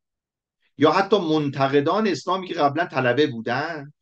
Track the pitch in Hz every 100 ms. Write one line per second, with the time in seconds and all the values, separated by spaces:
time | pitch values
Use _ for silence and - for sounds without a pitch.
0 | _ _ _ _ _ _ _ - 151 180
1 | 196 208 160 156 143 139 135 143 147 196
2 | 214 139 180 190 180 160 143 151 175 147
3 | 123 123 147 117 117 127 160 156 143 _